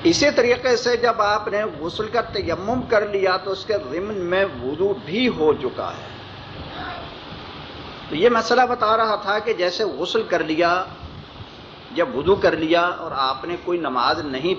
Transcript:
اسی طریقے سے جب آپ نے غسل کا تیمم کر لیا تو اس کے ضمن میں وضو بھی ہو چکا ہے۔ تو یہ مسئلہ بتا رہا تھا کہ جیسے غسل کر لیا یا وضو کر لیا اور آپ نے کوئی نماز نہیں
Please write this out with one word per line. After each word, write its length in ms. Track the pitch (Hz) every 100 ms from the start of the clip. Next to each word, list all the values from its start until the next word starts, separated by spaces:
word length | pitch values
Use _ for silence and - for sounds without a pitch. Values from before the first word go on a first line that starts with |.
اسی 280 | 180 170 285 277
طریقے 400 | 240 247 254 233
سے 220 | 240 240
جب 240 | 240 226
آپ 260 | 208 214 214
نے 160 | 208 214 139
غسل 280 | 160 170 214
کا 140 | 226
تیمم 600 | - 208 165 165 196 254 -
کر 180 | 220 208
لیا 300 | 202 190 185
تو 140 | 202
اس 140 | 190 -
کے 80 | 208 131
ضمن 220 | 151 202
میں 320 | 208 175 185 196
وضو 480 | 131 123 151 196 190 110
بھی 220 | 196 254
ہو 260 | 165 156
چکا 360 | 135 127 - 92
ہے۔ 220 | 87 - - - - - - - - - - - - - - - - 151 - - - -
تو 60 | 151
یہ 140 | 220
مسئلہ 320 | 233 220 240 254
بتا 280 | 247 214 220
رہا 180 | 220 202
تھا 240 | 196 208
کہ 140 | 226
جیسے 300 | 185 180 180
غسل 400 | 214 131 180 233
کر 200 | 214 170
لیا 400 | 160 156 170 180 185 - - - - - - - - - - 139
یا 100 | 165 117
وضو 200 | 151 196
کر 200 | 185 160
لیا 260 | 160 170
اور 300 | 175 175 160 135
آپ 280 | 135 135 156
نے 100 | 175 180
کوئی 140 | 175
نماز 400 | 151 127 127 165
نہیں 360 | 147 131 170